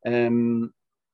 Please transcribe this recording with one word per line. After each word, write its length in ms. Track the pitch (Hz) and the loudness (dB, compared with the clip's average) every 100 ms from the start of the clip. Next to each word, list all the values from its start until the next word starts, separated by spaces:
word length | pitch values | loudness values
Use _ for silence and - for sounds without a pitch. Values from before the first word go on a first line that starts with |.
Ehm, 640 | 117 120 120 120 117 117 117 _ _ _ _ | -4 0 2 2 0 -2 -4 _ _ _ _